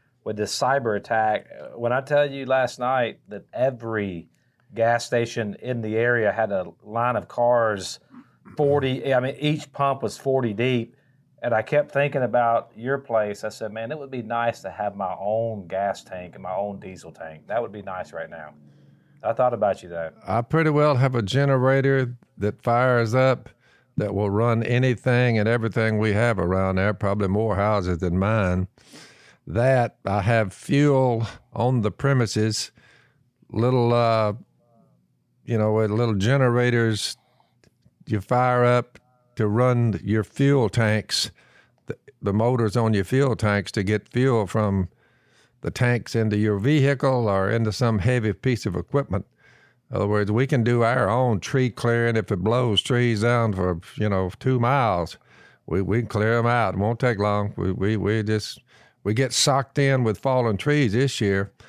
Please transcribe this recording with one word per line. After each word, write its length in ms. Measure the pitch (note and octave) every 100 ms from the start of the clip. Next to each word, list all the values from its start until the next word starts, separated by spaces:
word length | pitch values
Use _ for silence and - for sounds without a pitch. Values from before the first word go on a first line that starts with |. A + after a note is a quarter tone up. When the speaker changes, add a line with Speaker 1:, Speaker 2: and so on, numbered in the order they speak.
| _ _
Speaker 1:
with 120 | G#2+ G#2+
this 200 | G2+ -
cyber 380 | C3 C#3 A#2 G#2
attack. 500 | - A2+ A2 G#2+ - - C2 D#2+
When 160 | A#2+
I 80 | B2+
tell 260 | C3 D3 D3
you 160 | C3+ B2+
last 320 | C3 B2 -
night 400 | B2 C3 A#2 - -
that 160 | G2+ -
every 760 | A2+ C3 B2 A2+ A2 G2+ E2+ - _ _ _ _
gas 320 | G#2+ A2+ A#2+ -
station 500 | A#2+ A#2 A#2 G#2 -
in 200 | B2 B2
the 140 | A2 A2
area 360 | A#2+ A#2+ G#2
had 200 | A2 G#2+
a 200 | G2 F2 -
line 320 | G#2 A2 B2 A2+
of 120 | F2
cars, 720 | - A#2+ B2 A2+ G2+ F2+ - _ - - _ - -
forty, 560 | C#3+ C#3+ C3+ B2+ C#3
I 60 | B2+
mean, 160 | C3 -
each 320 | D3 D3+ -
pump 280 | - C#3 C3
was 160 | A2+ -
forty 360 | C3+ C3 A#2+
deep. 420 | G#2 B2+ B2 A2+ _ _ _ _ -
And 100 | A#2+
I 80 | A2+
kept 300 | - D3 D3
thinking 320 | C#3 C#3+ C3+
about 480 | A#2+ B2 A#2 A#2 - -
your 220 | B2 C#3
place. 460 | C#3 A2+ G#2+ G2+
I 60 | G#2+
said, 220 | - A2
"Man, 180 | A2 A#2
it 80 | D#3
would 100 | C#3
be 120 | C3
nice 380 | A2 A#2 A#2 -
to 100 | F#2+
have 240 | F2 G#2 G2
my 180 | F#2 F#2
own 480 | G2 A2 A#2 G#2+ E2+
gas 360 | F#2+ G2+ F#2+
tank 300 | - F#2 F2+
and 80 | G2
my 140 | F#2 F#2
own 240 | G#2 G2
diesel 320 | G2 F#2 E2
tank. 320 | D2+ D#2+ D#2 -
That 140 | A2+
would 100 | A2+
be 100 | G#2
nice 280 | F#2+ F#2 F2
right 180 | E2 D#2+
now." 240 | E2 D2+ D2 C#2+ - - _ _ -
I 100 | A2
thought 220 | A#2 B2+ A2+
about 260 | G2+ -
you, 80 | F2
though. 220 | E2+ D#2+ - -
Speaker 2:
I 140 | G#2+
pretty 260 | A#2+ D#3+ D#3
well 280 | D3 D3+ B2+
have 180 | C3 B2+
a 80 |
generator 880 | F#2+ C3 C#3 C3 C3 C3+ C3+ C3+ B2 B2 _ -
that 240 | G#2 -
fires 540 | B2 A#2+ C3 B2 A2 B2+
up 340 | C3 B2 - _ _ _ _ -
that 160 | G#2
will 160 | G2 G#2
run 320 | G2+ A#2 A2+
anything 760 | A2+ B2 C3 A#2 C3 B2 B2 A2+
and 100 | G#2+
everything 480 | A#2+ A2 A2+ A2 G#2+
we 160 | A2
have 240 | G2+ A#2+ G2
around 380 | F2 F#2 F#2+ F#2
there, 180 | G2+
probably 340 | G2 G2+ G#2 G2
more 280 | G#2 A2 F#2+
houses 420 | G#2 G#2 F2+ E2+
than 200 | F2+ F2+
mine. 480 | G2 A2 F#2 F2+ F#2 _ - - - - - _ -
That, 480 | F#2 C3 C3 A#2+ _ -
I 160 | G2+
have 320 | F#2 A#2 G2+
fuel 720 | - - C#3 D3 C3+ B2+ A#2 A2+ - _
on 280 | - A#2+ B2+
the 80 | G#2
premises, 800 | - C#3 C3 A2+ G#2+ A2 A2 - _ _ _ _ _ _ _ -
little, 440 | A#2 B2 B2+ A#2+
uh, 400 | A#2+ A#2 A2+ G#2+ A2 - _ _ _ _ _ _ _ _ _ -
you 120 | A2+
know, 160 | G#2+
with 180 | A2 G#2+
little 240 | G#2+ A#2 G2+
generators 1000 | G#2 C#3 B2+ A#2+ B2 A#2+ A2+ G#2+ - - _ _ _ _ _ _ _ _ -
you 140 | G#2
fire 420 | - B2 B2+ B2
up 360 | B2 B2 A#2+ - _ _ _ -
to 120 | G#2+
run 520 | A2 B2+ A#2+ A#2 F#2+
your 200 | G2+ A2
fuel 460 | G2+ - C#3 C#3 A2
tanks, 600 | - A2 G#2+ - - - - _ _ _ _ -
the, 80 | - - -
the 120 | G2+
motors 420 | G2+ A#2+ B2+ A2 A#2+
on 160 | A2
your 100 | G#2
fuel 320 | F#2+ C3 C#3+ G#2
tanks 360 | G#2+ G2+ F#2
to 120 | A2
get 240 | G2 G#2+ -
fuel 380 | B2 C3 A#2 G2
from 420 | A2+ G#2 F#2+ F2+ _ _ _ _ _ _ _
the 100 | -
tanks 440 | - B2 A#2+ - A#2
into 220 | A2 G#2
your 200 | G#2+ G2+
vehicle 680 | A#2+ D#3 C3+ C3+ C#3 C3 A2
or 220 | G2 G2
into 220 | A2+ A2
some 280 | - A#2+ G#2+
heavy 340 | F2+ B2 A2
piece 320 | F#2+ C3 A#2 G#2
of 100 | F2
equipment. 500 | - C#3+ C3+ F#2+ - _ _ _ _ _ -
In 80 | G2+
other 100 | G2+
words, 240 | G#2 G2+
we 160 | A2 C3+
can 160 | C3+
do 200 | A2+ A#2+
our 260 | A#2 B2+ G2
own 300 | A2+ B2+ G#2
tree 300 | - C3+ B2+
clearing 460 | - A#2+ A#2 A#2 A2+
if 160 | F#2+
it 80 | G2
blows 380 | G2 B2 B2 G2+
trees 400 | - B2 B2 G#2+
down 320 | A#2 B2 A2+
for, 260 | F#2+ F#2 F2 - -
you 140 | G#2
know, 220 | F#2+ F#2 -
two 200 | C3 B2+
miles. 580 | A#2 C#3 A#2 F2 E2 - _ - - _ -
We, 140 | F2+
we 180 | F#2 A2+
can 80 | G#2+
clear 300 | G#2+ A2 A#2
'em 80 | A#2
out. 300 | A#2+ G2+ F#2+
It 40 |
won't 200 | G#2 A#2
take 180 | B2+ G2+
long. 340 | G#2 G#2 G#2 -
We, 160 | F#2+
we, 260 | F2+ G2 A2
we 260 | F#2+ A2
just, 360 | G#2+ G#2+ - - _ - _ _
we 100 | G2+
get 200 | A2 B2+
socked 440 | - D3 C#3 B2+ -
in 240 | C3+ C3+
with 140 | A#2 G2+
fallen 380 | C3+ B2+ A#2 G2+
trees 360 | D3 D3 B2
this 260 | A2 C3+ -
year. 320 | G2+ F#2+ G2+ _